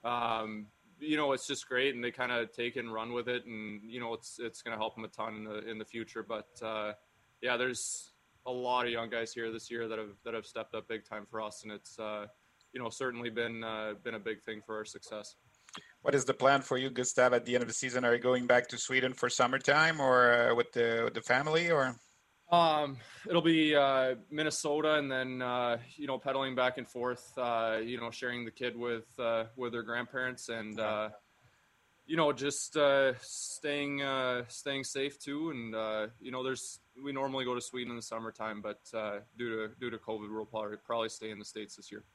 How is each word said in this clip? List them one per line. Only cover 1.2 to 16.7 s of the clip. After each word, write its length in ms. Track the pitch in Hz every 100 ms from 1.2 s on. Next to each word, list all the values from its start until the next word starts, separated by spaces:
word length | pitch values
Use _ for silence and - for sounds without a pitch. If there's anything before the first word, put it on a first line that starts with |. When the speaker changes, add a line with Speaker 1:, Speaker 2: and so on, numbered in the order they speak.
| 143
Speaker 1:
it's 160 | 131 -
just 200 | 135 -
great. 280 | 127 139 120
And 80 |
they 80 | 120
kinda 340 | 120 123 120 113
take 300 | - 120 123
and 180 | 113
run 200 | 110 117
with 140 | 120 120
it. 180 | 123 117
And, 360 | 113 107 104 110
you 100 | 120
know, 140 | 120
it's, 240 | 117 - -
it's 220 | 117 -
gonna 160 | 120 110
help 160 | 110 -
them 100 | 110
a 20 |
ton 280 | - 110 107
in 60 | 107
the, 120 | 107 104
in 100 | 107
the 60 | 107
future. 360 | 113 110 117
But, 280 | 98 110 - -
uh, 320 | 110 110 107 104 _ _ _ _
yeah, 160 | 123 120
there's 540 | 127 120 - - - _ _ _ 127
a 60 |
lot 340 | 127 123 123 120
of 60 |
young 180 | 117 113
guys 240 | 117 113
here 180 | - 113
this 200 | 110 -
year 160 | 117 113
that 100 | 110
have, 180 | 107 98
that 100 | 117 113
have 100 | 104
stepped 300 | 117 110 113
up 120 | -
big 160 | 113
time 220 | - 107 101
for 160 | 110
us. 220 | 107 -
And 80 | 110
it's, 260 | 104 - -
uh, 300 | 107 107 104 _ _ _ _
you 60 | 131
know, 100 | 117
certainly 420 | - 131 120 120
been, 320 | 113 117 113
uh, 320 | 113 110 107 101
been 120 | 120 113
a 40 |
big 240 | 113 107
thing 180 | - 107
for 140 | 107 110
our 80 | 107
success. 500 | - - 107 104 - _ _ - - - _
Speaker 2:
What 140 | - 139
is 100 | 127
the 80 |
plan 280 | 127 131 139
for 160 | -